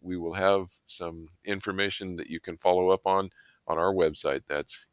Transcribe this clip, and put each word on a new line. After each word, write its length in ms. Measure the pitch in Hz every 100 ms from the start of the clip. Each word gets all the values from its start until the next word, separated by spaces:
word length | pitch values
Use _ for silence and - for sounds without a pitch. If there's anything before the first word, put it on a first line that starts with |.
we 140 | 90 90
will 180 | 82 92
have 320 | 95 98 95 - -
some 420 | - 85 82 82 - 101
information 680 | 98 101 95 98 - 95 85
that 120 | -
you 100 | 82
can 180 | - 82
follow 320 | 90 90 92
up 160 | 95 95
on, 240 | 95 98 - _ _ -
on 120 | 80
our 120 | 90
website. 500 | 95 80 76 76 69 -
That's 380 | 73 - - -